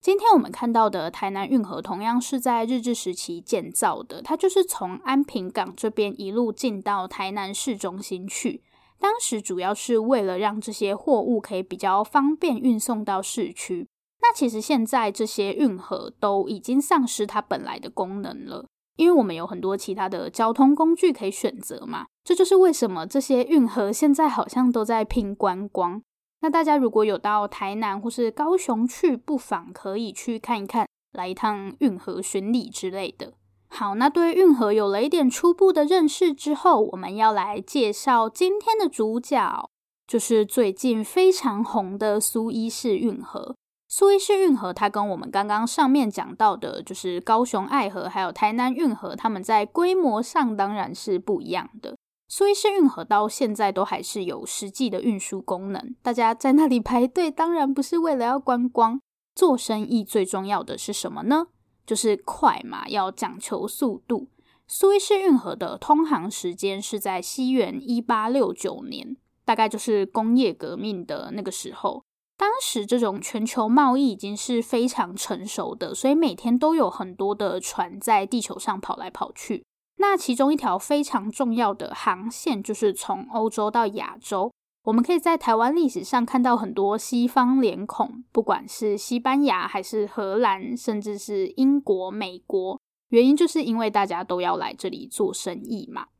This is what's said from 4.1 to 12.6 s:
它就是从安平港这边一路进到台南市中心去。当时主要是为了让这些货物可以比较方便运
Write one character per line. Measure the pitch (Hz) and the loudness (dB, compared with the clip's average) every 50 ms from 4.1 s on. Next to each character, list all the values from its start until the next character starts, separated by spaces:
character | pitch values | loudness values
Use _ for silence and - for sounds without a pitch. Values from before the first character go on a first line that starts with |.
| - - | -16 -16
它 | - - 302 | -6 -6 -4
就 | 320 - 381 | 0 0 2
是 | 370 392 359 | 4 4 2
从 | 370 - - - 180 185 - | 2 0 -6 -6 -8 -8 -8
安 | - 262 262 269 285 | -2 2 2 2 2
平 | 277 - 226 185 180 | 2 -2 -6 -6 -4
港 | - - 185 180 175 | -4 -4 -6 -6 -6
这 | - - 220 | -4 -4 -4
边 | 214 - 214 202 180 175 | 0 0 0 0 -2 -6
一 | 202 190 | -8 -4
路 | 196 233 247 226 208 | 0 0 0 0 -2
进 | - - 254 214 196 185 | -2 -2 -2 -2 -2 -4
到 | 208 202 196 180 185 | -2 -2 -2 -4 -6
台 | - - 202 190 | -8 -8 -8 -6
南 | 196 208 196 190 196 | -6 -6 -6 -6 -6
市 | - - 285 240 | -6 -4 -4 -4
中 | 202 - 190 175 190 208 | -4 -4 -8 -8 -8 -10
心 | - 196 180 180 | -10 -10 -8 -8
去。 | 196 - - - 247 - - _ _ _ _ _ _ _ _ | -8 -10 -4 -4 -4 -6 -6 _ _ _ _ _ _ _ _
当 | - 392 440 480 | 0 0 0 0
时 | - - - 214 202 | -2 -4 -4 -4 -4
主 | - 185 175 | -6 -6 -4
要 | 180 190 208 | -2 -2 -4
是 | - - - 240 226 | -4 -2 0 0 0
为 | 220 226 269 240 202 | 2 2 2 2 2
了 | 190 185 180 | -2 -2 -2
让 | 208 214 208 214 | -2 -2 -2 -4
这 | 208 - 208 | -8 -10 -6
些 | - - 196 196 | -4 -2 -2 -2
货 | 202 - - 285 220 | -2 0 2 2 2
物 | - - 240 214 | 2 2 0 -2
可 | 202 - 220 | -2 -4 -6
以 | 185 190 | -6 -6
比 | - - | -6 -8
较 | 180 - 196 190 196 214 | -4 -2 0 0 0 0
方 | - - 285 269 285 311 | 4 4 4 4 4 2
便 | 311 - 339 262 | 2 0 0 0
运 | 214 | 2